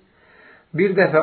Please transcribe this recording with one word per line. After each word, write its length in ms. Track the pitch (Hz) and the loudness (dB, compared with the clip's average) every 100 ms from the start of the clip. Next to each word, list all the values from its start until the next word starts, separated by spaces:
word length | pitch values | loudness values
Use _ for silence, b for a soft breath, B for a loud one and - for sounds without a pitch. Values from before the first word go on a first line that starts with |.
| _ b b b b b b | _ b b b b b b
bir 180 | 151 196 | -4 -2
dəfə 300 | 190 170 156 | 0 0 0